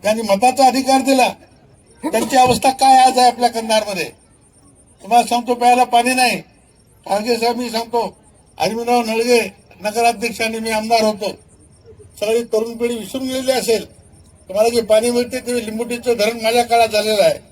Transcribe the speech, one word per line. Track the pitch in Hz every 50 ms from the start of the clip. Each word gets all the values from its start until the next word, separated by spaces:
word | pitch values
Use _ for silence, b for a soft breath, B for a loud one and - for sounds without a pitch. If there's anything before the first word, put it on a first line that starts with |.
| -
ज्यांनी | 202 214 226
मताचा | 226 202 196 196 247 254 247 - 269
अधिकार | 254 247 262 254 247 269 262
दिला, | 247 254 269 262 247 196 - - - _ _ _ _ _ _ _ _ _ _ _ - 294
त्यांची | - 226 320 226 269 254
अवस्था | 254 254 240 - - 269
काय | 262 - 269 269 262 262
आज | 254 262 254 247
आहे | 247 247
आपल्या | 240 233 247 240
कंधारमध्ये? | 233 226 226 220 220 220 208 208 196 180 156 120 - _ _ _ _ _ _ _ _ _ _ _ _ _ _ _ _ _
तुम्हाला | - 190 226 240 233 233
सांगतो, | 240 240 240 247 247
प्यायला | 233 240 240 247 247 254
पाणी | 240 240 240 233 247 254
नाही. | 254 254 240 202 165 - _ _ _ _ _ _ _ _ _ _ _ _ -
ठाकरे | 196 208 214 247 240 226
साहेब, | 226 233 247 233
मी | 247 233
सांगतो, | 214 226 233 233 233 233 220 175 - _ _ _ _ _ _ _ _ -
अरविंदराव | 156 185 220 226 233 233 240 240
नळगे | 233 220 220 226 226 240 247 233 214 190 - _ _ _ - _
नगराध्यक्ष | 180 214 214 233 233 233 240 214 233 233 - -
आणि | 226 220 226 226
मी | 220 226
आमदार | 220 214 220 220 233 226
होतो. | 214 214 214 196 208 190 - - _ _ _ _ _ _ _ _ _ - - _ - - _ -
सगळी | 214 208 226 240 233
तरुण | 233 - 220 226 233 233 233
पिढी | 240 240 240
विसरून | 226 202 190 - 262 262 262
गेलेली | 262 262 262 254
असेल, | 262 247 190 202 226 208 156 - - _ _ _ _ _ _ _ _ _ _ _
तुम्हाला | 185 202 220 233
जे | 233 240
पाणी | 226 196 214 220 226 240
मिळते | 240 240 247 240 - 254
ते | - 240 247 240 214
लिंबुटीचं | 214 220 220 233 226 240 240 233 254 233
धरण | 214 202 214 233 233
माझ्या | 220 220 233 247 240
काळात | 233 233 233 233 220
झालेलं | 214 208 208 214 214 208 185
आहे | 160 147 - - _